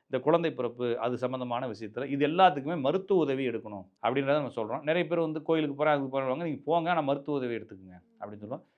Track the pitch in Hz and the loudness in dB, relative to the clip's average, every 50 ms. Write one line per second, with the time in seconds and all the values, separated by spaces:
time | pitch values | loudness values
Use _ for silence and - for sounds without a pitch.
0 | _ _ - 127 - 143 170 165 165 160 135 127 123 117 117 120 123 120 117 117 | _ _ -6 0 4 4 4 4 4 0 -2 -2 -4 -4 -4 -2 -2 -2 0 0
1 | 113 123 123 117 127 123 131 131 127 123 120 123 139 - 107 101 110 101 - 123 | 0 -2 -2 -2 -2 -4 -4 -4 -4 -4 -4 -4 -4 -6 -6 -8 -10 -10 -8 -8
2 | 131 131 139 139 143 143 160 180 190 185 147 143 131 147 165 131 127 135 160 190 | -4 -4 0 0 2 2 6 8 8 6 6 4 -2 -4 -4 0 0 0 0 0
3 | 190 - 202 180 156 139 135 131 135 123 113 107 - 107 104 98 98 - _ _ | 0 2 2 4 4 2 0 0 -2 -2 -4 -4 -8 -8 -12 -12 -12 -14 _ _
4 | - 117 123 143 139 135 143 151 143 120 - 120 110 107 117 156 147 147 160 180 | -2 0 0 2 2 2 2 2 0 -2 -4 -6 -4 -4 -4 -4 -2 0 0 0
5 | 175 156 175 170 165 156 156 156 151 - 160 160 151 143 139 139 151 151 151 143 | 0 0 0 0 0 0 -2 -4 0 0 2 2 2 0 -2 0 2 2 4 2
6 | 135 131 131 135 135 131 127 151 175 165 143 131 - 143 165 170 160 170 180 165 | 0 -2 -2 -2 0 0 -2 -2 -2 -4 -4 -4 -2 0 2 2 2 2 0 0
7 | 147 135 143 139 139 151 147 139 127 120 117 110 98 - 98 95 95 92 90 90 | 2 0 0 -2 -2 -4 -4 -2 -2 -2 -4 -6 -8 -10 -16 -18 -18 -20 -20 -20
8 | - _ _ _ 107 104 107 104 107 107 127 170 - _ _ | -20 _ _ _ -14 -12 -12 -12 -10 -10 -10 -12 -12 _ _